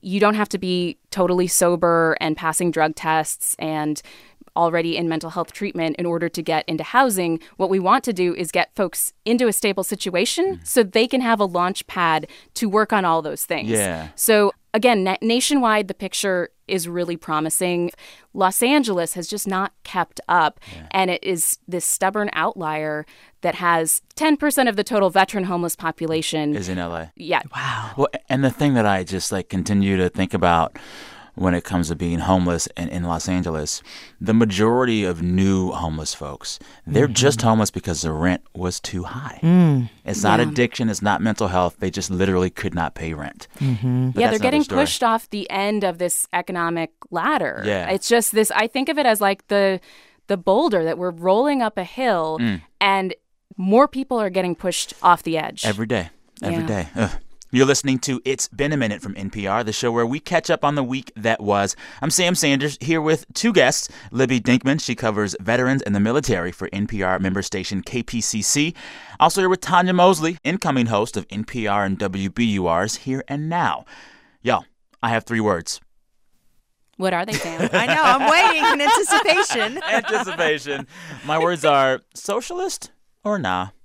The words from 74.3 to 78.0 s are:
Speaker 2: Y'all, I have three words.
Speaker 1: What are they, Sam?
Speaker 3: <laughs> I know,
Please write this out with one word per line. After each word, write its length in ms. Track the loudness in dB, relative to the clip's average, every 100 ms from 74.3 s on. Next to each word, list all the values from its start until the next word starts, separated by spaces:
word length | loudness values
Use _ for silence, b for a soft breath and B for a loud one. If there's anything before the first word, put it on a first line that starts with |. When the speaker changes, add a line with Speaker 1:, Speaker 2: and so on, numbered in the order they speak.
| B
Speaker 2:
Y'all, 220 | -2 -2 -4 _ _ _
I 80 | -2
have 140 | -2
three 160 | -2 -2
words. 400 | 0 0 -4 -12 _ _ _ _ _ _ _ _ _ _ _ _
Speaker 1:
What 160 | -2
are 120 | 0 -2
they, 80 |
Sam? 340 | -4 -6 -4 -2
Speaker 3:
<laughs> 40 |
I 140 | 0 2
know, 160 | 4